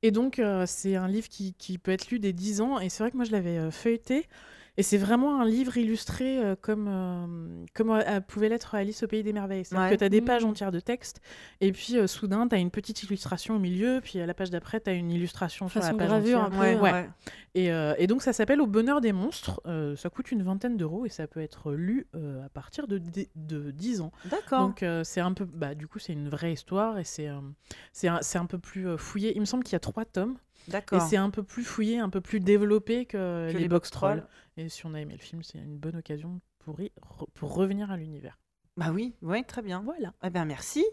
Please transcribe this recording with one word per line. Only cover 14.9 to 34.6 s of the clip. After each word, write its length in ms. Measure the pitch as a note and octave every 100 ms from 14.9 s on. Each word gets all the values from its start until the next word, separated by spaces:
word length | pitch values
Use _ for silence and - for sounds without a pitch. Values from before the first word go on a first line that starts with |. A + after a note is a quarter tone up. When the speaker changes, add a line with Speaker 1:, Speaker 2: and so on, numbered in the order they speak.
Speaker 1:
une 160 | F3+ F3
illustration 580 | E3+ E3+ - F3 - F#3
sur 120 | A3
la 60 | F3
Speaker 3:
Façon 120 | A3
Speaker 1:
page 80 | G3
Speaker 3:
gravure, 360 | A3 G#3+ B3
Speaker 1:
entière. 180 | G#3 F#3+
Speaker 3:
un 40 |
peu. 80 | G3 F#3+
Speaker 2:
Ouais, 0 |
Speaker 1:
Ouais. 120 | G3+
Speaker 2:
ouais. 160 | F3+ F3 - - - - F3+
Speaker 1:
Et, 160 | F3+
euh, 220 | E3 D3+ D3+
et 80 | F#3
donc, 160 | B3
ça 100 | C4+
s'appelle 280 | A#3 G#3+ C#4+
Au 80 | C4
bonheur 320 | G3+ A#3 C#4+
des 120 | A#3
monstres. 480 | F#3+ G#3+ - - - -
Euh, 300 | E3 D3 C#3+
ça 140 | F3
coûte 200 | - B3+
une 140 | A#3
vingtaine 320 | F#3 F#3+ B3 A#3
d'euros, 300 | D#3+ F3 A#3+
et 20 |
ça 180 | - D#3
peut 140 | -
être 320 | D#3 - D#3
lu, 340 | C#3+ F3 B3 -
euh, 320 | E3 D3+ C3 C#3
à 20 |
partir 380 | - C3+ - C#4+
de, 120 | G3
de, 280 | E3+ F3 F#3+
de 380 | D#3 D#3 D#3 C#3+
dix 280 | C#3 G#3 A3+
ans. 120 | D#3+ - F3+
Speaker 2:
D'accord. 340 | E4+ - C4
Speaker 1:
Donc, 240 | G3 -
euh, 180 | F3+ E3+
c'est 180 | E3 -
un 120 | F3
peu, 120 | F#3
bah, 300 | F#3+ D#3+ D3
du 140 | D3 D3+
coup, 100 | -
c'est 140 | -
une 160 | D3+ D3
vraie 240 | C#3+ E3+
histoire, 480 | D#3+ - F#3+ A3 G#3+
et 40 |
c'est, 220 | D#3+ - D3+
euh, 120 | C#3+ C#3 C#3+ _ - -
c'est 140 | - F3+
un, 140 | E3+
c'est 160 | - F#3
un 80 | F3
peu 120 | F3+
plus, 260 | - G3 F#3
euh, 100 | E3
fouillé. 360 | - G#3 G#3+
Il 60 | G#3
me 40 |
semble 200 | G#3 B3+
qu'il 80 | B3
y 40 | F3
a 40 |
trois 240 | - -
tomes. 320 | A3+ - G#3 C4 _ _ -
Speaker 2:
D'accord. 340 | F#3+ - F#3+
Speaker 1:
Et 60 | E3
c'est 80 | F#3+
un 140 | G3
peu 120 | G3+
plus 220 | G3 -
fouillé, 340 | A#3+ - G#3+ A#3
un 120 | G#3+
peu 100 | F#3+
plus 200 | - A3
développé 640 | F#3 G#3 G#3 G#3 G#3 A#3+ B3
que 420 | G3+ F#3 E3+ E3
Speaker 2:
Que 60 | E3+
Speaker 1:
les 60 |
Speaker 2:
les 60 | E3
Speaker 1:
box 200 | F3 -
Speaker 2:
box 20 |
trolls. 280 | - G3 G#3+
Speaker 1:
trolls. 100 | - - _
Et 100 | -